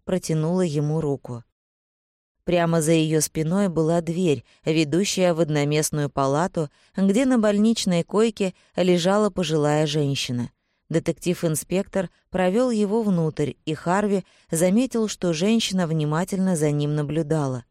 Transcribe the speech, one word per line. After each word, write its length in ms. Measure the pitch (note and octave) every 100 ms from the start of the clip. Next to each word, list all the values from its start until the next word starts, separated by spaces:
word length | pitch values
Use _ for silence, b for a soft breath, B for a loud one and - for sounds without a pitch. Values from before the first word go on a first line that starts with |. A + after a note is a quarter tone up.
протянула 560 | - F3+ - D#3+ D#3 F3+
ему 400 | F3+ D3 D3 D#3
руку. 420 | D#3 C#3 - A#2+ - _ _ _ _ _ _ _ _ _
Прямо 360 | - F3 E3+ E3
за 120 | D#3
ее 280 | E3 D#3 D#3
спиной 480 | D3 - D#3+ F#3 G3+
была 320 | D#3+ D#3 E3+
дверь, 420 | E3 E3+ F#3 C3 b b
ведущая 720 | - D#3+ D3+ D#3 G3+ - F3+
в 60 | D#3+
одноместную 720 | E3 D3+ C#3+ D3+ D3+ D3+ C#3+
палату, 580 | - C3+ C#3 F3+ - C#3+ b b -
где 280 | G3 G3
на 140 | C4+ B3+
больничной 640 | G#3+ G#3 G#3+ A3+ G3+ F3
койке 520 | E3 G3+ A3+ A3 F#3+ b b -
лежала 540 | F3+ F3 E3+ G3+ G#3
пожилая 560 | - E3 D#3 D3 D3+ D#3
женщина. 640 | D3+ C#3+ C#3 - B2 A#2+ - _ _ _
Детектив-инспектор 1200 | D#3+ D#3+ D#3 - F3 E3+ D#3 - F3+ G3+ G3 F3 - _
провел 400 | F#3 F#3 G3+ B3+
его 320 | A3 G#3 A3
внутрь, 500 | G#3 F3+ D#3+ C#3+ C#3+ -
и 100 | -
Харви 500 | D#3 - F#3 G#3 G3 b b b
заметил, 560 | E3 F3+ G3+ B3+ A#3 A3
что 260 | - F3+
женщина 540 | D#3 F#3+ A3+ - F#3 E3+
внимательно 680 | D#3+ D3+ D3+ F#3 F#3+ F#3+ F3
за 160 | D3+
ним 240 | D3 D3 D3+
наблюдала. 680 | D3 D3+ D3+ D#3+ C#3 B2+ -